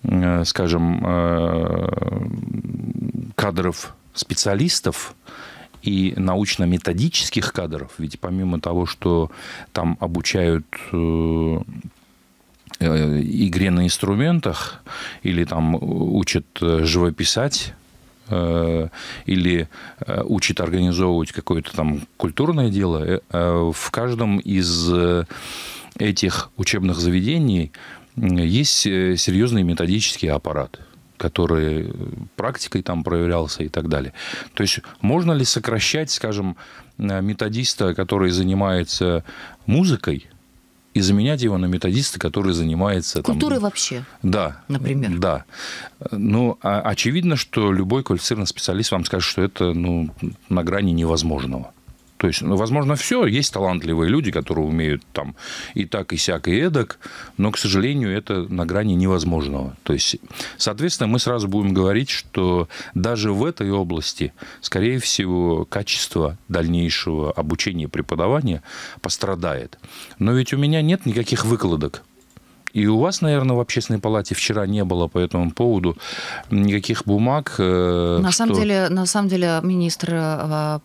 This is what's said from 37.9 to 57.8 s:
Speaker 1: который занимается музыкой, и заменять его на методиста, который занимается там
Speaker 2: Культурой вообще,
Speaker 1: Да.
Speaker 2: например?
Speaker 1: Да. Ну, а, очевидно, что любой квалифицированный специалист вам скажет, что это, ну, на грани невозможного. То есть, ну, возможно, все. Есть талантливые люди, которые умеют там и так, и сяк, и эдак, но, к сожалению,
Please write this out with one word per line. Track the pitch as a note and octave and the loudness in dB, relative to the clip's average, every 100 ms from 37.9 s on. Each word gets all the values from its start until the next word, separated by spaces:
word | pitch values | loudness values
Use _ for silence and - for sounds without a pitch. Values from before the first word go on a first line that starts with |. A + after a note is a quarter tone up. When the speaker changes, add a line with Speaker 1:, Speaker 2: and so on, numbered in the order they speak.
Speaker 1:
который | E2+ F2+ G2+ F#2 | 0 0 2 4
занимается | F2+ F#2 F#2+ G2 F2+ E2 - F2+ E2+ - - - - - | 4 2 2 2 0 0 0 0 0 -2 -14 -18 -8 0
музыкой, | C3+ F#3 B2+ - C#2+ - - _ _ _ _ _ G2+ | 4 4 2 -2 -4 -8 -20 _ _ _ _ _ 2
и | |
заменять | F#2+ G2+ B2+ D3 | 4 4 4 2
его | A#2 F#2 | 0 2
на | F2+ | 2
методиста, | F2+ F#2 A2+ C#3 - | 0 2 0 0 -2
который | E2 G2+ F#2+ | -2 0 2
занимается | E2+ D#2+ E2 G2 F#2+ - D#2 | 2 2 2 2 0 -2 -2
там | - - | -2 0
Speaker 2:
Культурой | D4+ C4 | 0 0
вообще, | G#3 - - B2 B2+ - | -2 -2 -4 -6 -10 -4
Speaker 1:
Да. | F#2+ G2+ D#2+ C#2 - | 0 2 0 -6 -4
Speaker 2:
например? | C#3 C3+ C#3 A2 F2 | -2 -2 -2 -2 0
Speaker 1:
Да. | F#2 C#2+ - - - - - - - | 0 0 -6 -14 -14 -12 -16 -12 -8
Ну, | G#2 G#2 A2 A#2+ - | -2 2 4 2 0
а, | F#2 G2+ | -2 0
очевидно, | G#2+ G2+ - E3 F3 C#3+ | 0 -2 0 2 2 0
что | - A#2 G#2 | -2 0 2
любой | F#2+ F#2 C3 | 2 2 0
квалифицированный | - F2+ - A2 F#2 | 0 -2 0 -2 -2
специалист | - - F#2+ A2 | -4 -2 -2 0
вам | F#2 - | -2 -2
скажет, | F#2 - | -2 0
что | - | 0
это, | F#2+ - F2+ | 0 0 0
ну, | E2+ F2 E2+ D#2 - - - - | 0 0 0 -2 -6 -8 -8 -2
на | F2+ | -2
грани | E2+ G2 G2 | 0 0 2
невозможного. | E2+ E2 E2 E2 C#2+ B1+ B1+ B1 - - - _ - | 2 2 0 0 -2 -4 -6 -10 -18 -20 -20 _ -2
То | F#3 | 0
есть, | - | 0
ну, | D#3+ G2 | 0 2
возможно, | A2+ C#3+ C#3 D3 | 2 0 0 0
все. | - B3 D3 | 0 2 2
Есть | B2 C#3 | 2 0
талантливые | G2 F#2+ F2+ D#2+ E2 E2+ | 0 0 0 0 2 2
люди, | C#3+ A2 | 2 0
которые | E2 C#2 D#2+ D2+ | -2 -2 0 0
умеют | D#2+ D#2 C#2+ - | 0 0 -2 -4
там | - C#2 - - - - | -8 -8 -10 -14 -12 -8
и | - F#2+ | -6 -4
так, | G#2+ F#2 | -4 -4
и | F2 | -2
сяк, | - D#2+ F2 | -2 -2 0
и | G2+ | 2
эдак, | F3 D3 A2 - - - - - | 2 2 0 -6 -18 -18 -10 -2
но, | G#2 | -2
к | - | 0
сожалению, | G#2 G2 | 0 2